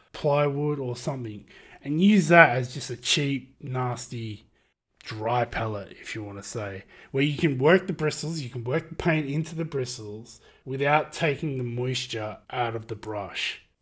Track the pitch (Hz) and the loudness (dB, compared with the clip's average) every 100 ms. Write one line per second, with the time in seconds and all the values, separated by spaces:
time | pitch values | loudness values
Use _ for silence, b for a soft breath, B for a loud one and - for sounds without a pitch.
0 | b - 151 143 147 139 147 143 127 123 | b -4 2 4 2 2 -2 -2 -4 -6
1 | - 135 117 104 - B B B 139 151 | -6 -6 -6 -10 -14 B B B -4 4
2 | 196 214 156 170 151 123 123 143 - 120 | 6 6 8 10 10 8 -2 -6 -8 -6
3 | - - 143 139 - _ 139 127 127 120 | 0 0 2 -2 -6 _ -8 -4 -4 -4
4 | - 120 113 104 - _ _ _ _ _ | -8 -8 -8 -10 -14 _ _ _ _ _
5 | - 110 110 123 - - 113 104 95 - | -12 -6 0 2 0 0 -4 -4 -8 -14
6 | - 113 104 101 - 120 101 95 - B | -12 -10 -10 -10 -10 -8 -8 -10 -14 B
7 | B 135 147 143 160 127 143 185 190 165 | B 0 0 2 2 4 6 6 4 -2
8 | 156 - 151 165 127 123 117 156 160 160 | -2 -2 -4 -6 -6 -8 -4 -4 -4 -4
9 | 180 156 139 147 156 160 160 139 123 - | 0 2 0 -2 -2 -4 -6 -4 -4 -6
10 | 107 107 117 - b b 131 135 139 151 | -10 -12 -14 -20 b b -8 -2 4 4
11 | 147 - 165 139 156 131 123 120 127 127 | 2 -2 -2 0 -2 -2 -4 -2 -2 -2
12 | - 113 107 101 - 117 120 113 110 107 | -4 -6 -6 -8 -8 -2 -2 -2 -6 -10
13 | 107 107 92 - - - _ _ | -6 -6 -6 -6 -6 -6 _ _